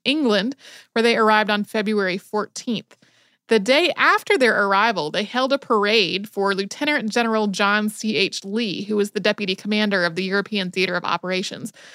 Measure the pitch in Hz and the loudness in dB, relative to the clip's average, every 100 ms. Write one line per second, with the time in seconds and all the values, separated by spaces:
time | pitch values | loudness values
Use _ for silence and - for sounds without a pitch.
0 | 233 294 269 208 208 277 - - - - | -2 0 2 2 0 -6 -14 -20 -6 0
1 | 233 240 220 214 214 208 202 220 208 208 | 2 4 4 4 2 0 -2 -2 0 0
2 | 190 185 - 208 202 - - 220 - - | 0 -2 -4 -6 -6 -8 -6 -6 -8 -18
3 | _ _ _ _ - 226 202 269 359 - | _ _ _ _ 0 2 4 2 2 2
4 | 269 403 - 403 247 208 202 196 220 196 | 2 2 2 2 4 4 2 2 2 0
5 | 151 - 208 247 262 277 - 220 202 226 | -2 -4 -2 -2 0 0 0 2 4 4
6 | 180 180 202 - 196 190 196 - 294 294 | 2 -2 -6 -2 -2 0 -4 -4 -2 -2
7 | 220 226 226 220 214 185 202 208 214 208 | -2 -2 0 0 0 0 2 2 0 -4
8 | 220 160 190 - 196 208 233 - 202 214 | -4 -2 -2 -4 -6 -4 -4 -4 -4 -2
9 | 202 214 202 208 196 185 202 214 214 196 | -2 -2 -2 -2 -4 -6 -2 0 0 0
10 | 175 165 190 202 196 208 185 185 185 175 | 0 -2 -2 -2 -2 -4 -4 -2 -2 -2
11 | - 170 180 185 202 - 220 - - | -4 -4 -2 -4 -4 -8 -14 -16 -20